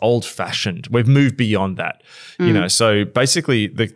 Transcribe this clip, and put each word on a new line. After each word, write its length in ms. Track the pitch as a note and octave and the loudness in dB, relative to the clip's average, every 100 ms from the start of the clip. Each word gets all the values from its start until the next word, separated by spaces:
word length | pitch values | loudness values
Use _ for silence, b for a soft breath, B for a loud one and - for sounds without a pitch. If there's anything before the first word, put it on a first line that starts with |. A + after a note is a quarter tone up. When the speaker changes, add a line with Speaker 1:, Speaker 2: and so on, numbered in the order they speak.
Speaker 1:
old 220 | A2 A#2+ | 0 0
fashioned, 640 | - - F2 - G#2+ F2 - | -2 -8 -8 -6 -6 -8 -4
we've 160 | A#2+ A#2 | 0 4
moved 300 | C#3 C#3 - | 4 4 0
beyond 400 | A#2 G#2 F#2+ F2 | 0 0 -2 -4
that," 260 | E2 - B B B B | -8 -10 B B B B
you 60 | F3 | 0
Speaker 2:
Mm. 60 | |
Speaker 1:
know? 140 | G#2 F2+ | 2 0
So 360 | - A2+ G#2 | 0 2 2
basically 640 | G2+ - C3+ - D#3 A#2+ G#2 | 0 0 0 0 0 0 0
the, 240 | - A2 | -2 -4